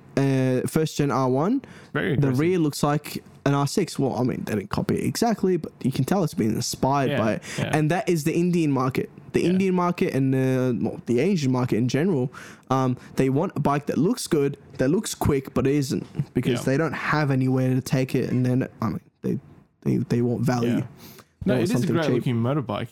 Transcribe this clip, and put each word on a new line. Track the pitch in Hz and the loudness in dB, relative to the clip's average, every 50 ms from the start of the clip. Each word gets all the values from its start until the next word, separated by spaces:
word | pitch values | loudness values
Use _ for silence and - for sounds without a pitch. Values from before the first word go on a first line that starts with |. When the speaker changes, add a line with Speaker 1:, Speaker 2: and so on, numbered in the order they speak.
| - - - | -18 -6 -2
Speaker 1:
uh, | 135 139 135 135 131 131 131 127 123 - | 0 2 2 2 2 2 2 0 0 -2
first | - - 160 160 - - | 0 0 0 -2 0 -2
gen | - 143 143 | -2 0 0
R | 110 131 131 127 | 2 0 2 2
one. | 127 135 160 202 262 269 - - - - - - - | 2 2 2 0 0 -2 -4 -8 -20 -20 -20 -8 -6
Speaker 2:
Very | 147 175 190 | -4 -2 0
Speaker 1:
The | 139 143 | 0 2
Speaker 2:
aggressive. | 143 135 127 131 | 2 2 2 2
Speaker 1:
rear | 160 175 185 180 | 2 2 2 2
looks | 156 143 - - - | 0 0 0 0 0
like | 147 147 147 - - - - - - - - - | 0 0 0 -4 -6 -12 -12 -14 -14 -20 -4 0
an | 139 143 | 0 2
R | 139 143 | 2 0
six. | 139 - 214 170 - - - | 0 0 0 -2 -2 -2 -2
Well, | 139 120 78 | -2 0 0
I | 110 127 | 0 -2
mean, | 123 - - - | -2 -2 -4 -4
they | - 107 | -4 -4
didn't | 107 101 - | -4 -4 -4
copy | - - - - - | -4 -4 -2 -2 -2
it | - - | 0 -2
exactly, | 123 - - 220 240 202 - - 185 180 | -2 0 0 0 0 0 2 2 0 0
but | 160 - - - - | 0 -2 -8 -14 -4
you | - 127 | -4 -2
can | - - 135 | 0 0 0
tell | - 185 208 165 | 0 2 0 0
it's | 151 - | -2 0
been | - 107 110 - | -2 0 0 0
inspired | - 123 - - - - 131 143 143 135 147 | -2 -4 -6 -4 -2 0 2 2 2 0 0
Speaker 2:
Yeah, | 143 | 0
Speaker 1:
by | 123 110 110 101 | 0 0 0 0
it. | - - - - | -2 -6 -8 -6
Speaker 2:
yeah. | - - - - | -4 -2 0 2
Speaker 1:
And | 151 156 151 | 2 2 2
that | 170 190 - | 0 0 0
is | 185 175 156 143 | 0 0 0 0
the | 160 - | 0 2
Indian | 170 175 180 170 175 160 147 | 2 2 2 2 2 2 2
market. | 135 127 127 135 - - - - - - - - - | 2 2 0 0 0 -2 -4 -4 -10 -20 -20 -4 -2
The | - | 0
Speaker 2:
Yeah. | - 175 | 2 2
Speaker 1:
Indian | 185 185 196 185 180 | 2 2 2 2 2
market | 180 175 175 175 - 190 - - | 2 2 0 0 0 -2 0 2
and | 135 135 135 131 | 0 2 2 2
the, | 131 131 131 131 127 127 127 117 - | 2 2 2 2 2 0 0 0 0
well, | 107 - - 156 - | -2 -4 -4 -6 -4
the | - 117 120 | 0 0 2
Asian | 151 196 202 156 139 131 | 2 2 2 2 0 0
market | 127 127 123 - 117 | 0 0 0 0 0
in | 104 127 123 | 0 0 2
general, | - 135 165 202 170 127 123 135 - - - - - - - - | 2 0 2 2 2 0 -2 -2 -6 -12 -18 -20 -20 -20 -4 -2
um, | 131 131 131 127 123 - - - - | 0 0 2 0 -2 -2 -6 -10 -2
they | - 135 135 | 0 2 2
want | 131 143 185 180 - | 2 0 0 -2 -4
a | - | -2
bike | 147 143 143 147 - | 0 0 0 0 -2
that | - 135 | -2 0
looks | - 151 202 247 - - | 2 2 2 0 -2 -2
good, | - 170 147 139 143 143 - - - - | 0 0 2 2 0 -2 -6 -16 -20 -4
that | - 131 135 | 0 0 2
looks | 170 220 - - - | 2 0 0 -4 -8
quick, | - - - 147 131 - - - | -2 0 0 0 0 -2 -4 -4
but | 127 123 | 0 0
it | 135 147 | 2 2
isn't | 147 131 135 - - - - - - 143 - - | 2 0 0 -2 -4 -4 -6 -6 -8 -8 -2 -2
because | 131 123 - 120 - | -2 0 0 -2 0
Speaker 2:
Yeah. | - | 0
Speaker 1:
they | 131 135 | 0 0
don't | 143 165 151 - | 0 0 -2 -4
have | - - 147 151 151 151 139 | -6 -2 0 0 0 2 2
anywhere | 135 131 131 131 131 131 131 127 131 | 0 0 2 2 2 2 2 2 0
to | 135 | 0
take | - - 151 131 131 131 - | 0 0 0 0 0 0 -2
it. | 127 - - | -2 -2 0
And | - 127 123 | 0 0 0
then, | 123 123 131 117 - - - | 2 2 0 0 -2 -6 -6
I | 113 107 | -6 -4
mean, | - - _ _ _ _ | -4 -6 _ _ _ _
they, | - 196 - - - - - - _ _ _ _ - | -4 -4 -4 -4 -6 -14 -20 -20 _ _ _ _ -4
they, | 143 127 | -2 0
they | 120 123 - 120 120 | 0 0 0 0 0
want | 120 120 117 - | 0 0 0 0
value. | 120 127 123 120 120 120 | 0 -2 0 0 0 0
Speaker 2:
Yeah. | 117 - | 0 -2
Speaker 1:
They | - - - - - - - - - _ _ - - | -2 -6 -12 -20 -20 -20 -20 -20 -20 _ _ -6 -2
Speaker 2:
No, | 196 127 | 0 0
Speaker 1:
want | 127 | 2
Speaker 2:
it | 175 | 0
is | 185 | 0
a | 247 | 0
Speaker 1:
something | - 202 160 151 | 0 0 0 0
Speaker 2:
great | 165 156 | 0 2
Speaker 1:
cheap. | 139 127 | 2 0
Speaker 2:
looking | 117 113 143 117 | 0 0 0 0
motorbike. | 113 113 123 147 156 110 - 104 98 110 - | 0 0 0 0 -2 -2 -4 -4 -6 -6 -8